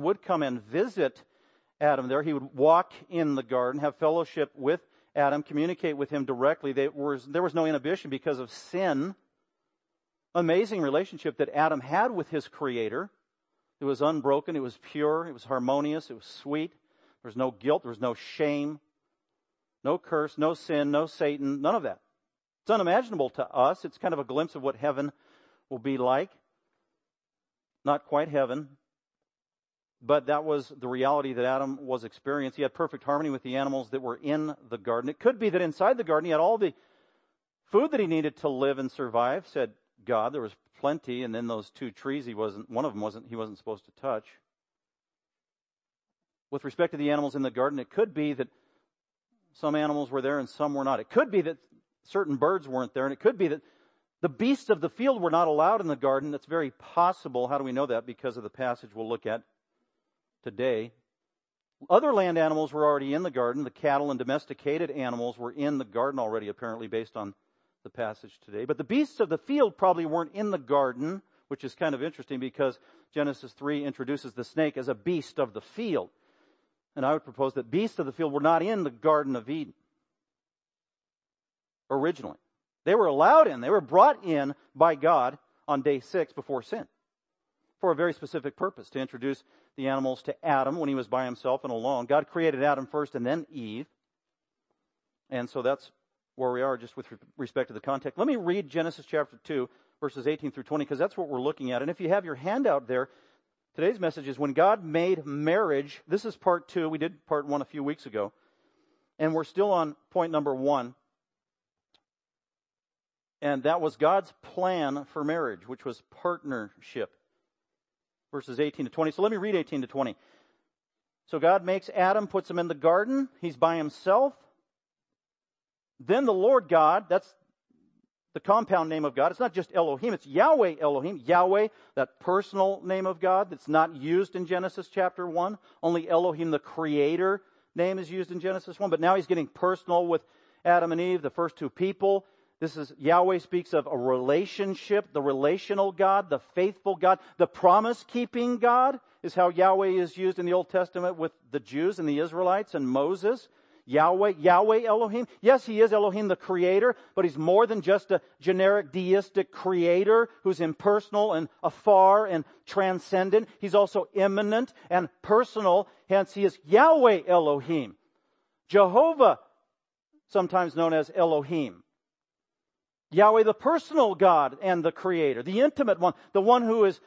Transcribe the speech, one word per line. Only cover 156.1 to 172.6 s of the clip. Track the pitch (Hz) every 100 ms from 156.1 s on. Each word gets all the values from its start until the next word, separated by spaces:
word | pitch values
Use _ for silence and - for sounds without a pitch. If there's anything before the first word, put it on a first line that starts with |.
| 196 208
the | 180
creator, | - 180 180 196 247 - - -
but |
he's | 175 139
more | 160 196 226
than | 220
just | 160 196 -
a | 190 - _
generic | - 185 190 202 151
deistic | 175 185 196 190 196 185
creator | - 185 180 170 175 202 226 233 -
who's | 190 165
impersonal | 165 151 202 208 - 208 214
and | 165 156 _
afar | 170 - 214 190 190 202 214
and | 165 - _ -
transcendent. | 202 190 180 - 190 190 214 226 _
He's | 196
also | 202 202 202 165
immanent | 196 196 196 208 220 262 - -
and | 180 160 -
personal. | - 214 247 214 196 180 190 _ -
Hence, | 190 190
he | 202
is | 196 - 147
Yahweh | 208 311 320 247 185 180
Elohim. | 175 151 143 131 165 110 - _ _ _ _ _ _ _
Jehovah, | 196 190 214 320 311 226 131 _ _ _ _ _ _ _ _ _
sometimes | 202 175 185 175 147
known | 165
as | 160 147
Elohim. | 185 170 151 139 165 127 87 _ _ _ _ _ _ _ _